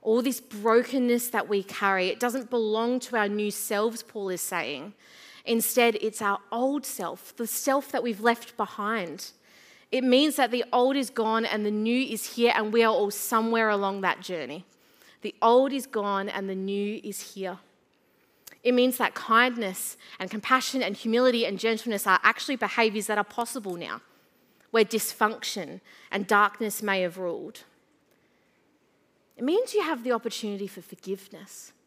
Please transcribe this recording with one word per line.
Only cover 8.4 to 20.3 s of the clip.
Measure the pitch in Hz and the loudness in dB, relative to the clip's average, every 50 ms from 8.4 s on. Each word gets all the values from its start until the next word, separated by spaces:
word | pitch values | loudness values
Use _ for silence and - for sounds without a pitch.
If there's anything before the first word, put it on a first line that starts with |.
| - - - - | -2 -18 -6 -6
behind. | 214 190 - - 208 208 226 226 185 170 143 180 - - - _ _ _ _ - - - - - _ _ | -6 -6 -4 -6 -4 -4 -2 -4 -4 -6 -10 -12 -14 -16 -16 _ _ _ _ -20 -20 -20 -20 -20 _ _
It | - 254 247 | -2 0 4
means | 254 247 262 294 311 269 | 6 6 6 6 4 4
that | - 269 240 | 2 2 2
the | 233 247 226 - - | 2 -2 -2 0 2
old | 247 247 262 277 | 4 4 4 4
is | 277 269 - | 2 -2 -2
gone | - - 226 220 220 226 226 | -2 -2 0 2 2 0 0
and | - - 214 208 | 0 -2 -2 -2
the | 208 | -2
new | 208 214 214 226 240 254 247 | 0 0 0 2 2 0 0
is | - 226 208 - - - | -2 -4 -8 -8 -8 -2
here, | - 233 233 - | 2 2 4 4
and | - 220 214 | 2 0 2
we | 214 233 226 | 4 4 4
are | 226 220 | 6 4
all | 180 208 202 | 2 2 0
somewhere | 202 - - - - 226 220 226 233 226 226 220 | -2 -6 -6 0 0 0 2 2 2 2 2 2
along | 208 202 202 196 196 202 190 | 2 0 0 -2 -2 -2 0
that | 180 151 - | -2 -2 -2
journey. | 185 - 185 165 147 120 143 165 185 _ _ _ _ _ _ _ _ - _ _ - | -4 -8 -8 -8 -8 -8 -10 -12 -14 _ _ _ _ _ _ _ _ -20 _ _ -12
The | 214 - _ | -12 -6 _
old | - 226 233 247 269 277 254 | 4 6 6 8 6 4 0
is | 277 233 | -4 -6
gone | - - 220 202 202 202 196 196 202 | -4 -4 -4 -2 0 -2 -2 -2 -4
and | - - 196 196 | -6 -6 -6 -6
the | 190 | -6
new | 190 190 196 196 202 202 202 214 226 - | -4 -4 -4 -4 -2 -2 -4 -6 -8 -10
is | 208 196 - - - - | -10 -10 -10 -12 -14 -12
here. | 196 190 185 180 - _ _ _ _ _ _ _ _ _ _ _ _ _ _ _ _ _ - - _ _ | -10 -10 -10 -10 -12 _ _ _ _ _ _ _ _ _ _ _ _ _ _ _ _ _ -20 -20 _ _
It | 240 247 | 4 6
means | 247 247 254 247 - | 6 6 4 4 2
that | 240 214 - | 0 0 0
kindness | - - - 226 226 240 254 240 233 226 190 185 - - - - - - - - - | -2 0 4 6 6 6 4 2 -2 -4 -4 -4 -6 -8 -10 -10 -12 -18 -20 -12 -10
and | 185 185 | -10 -8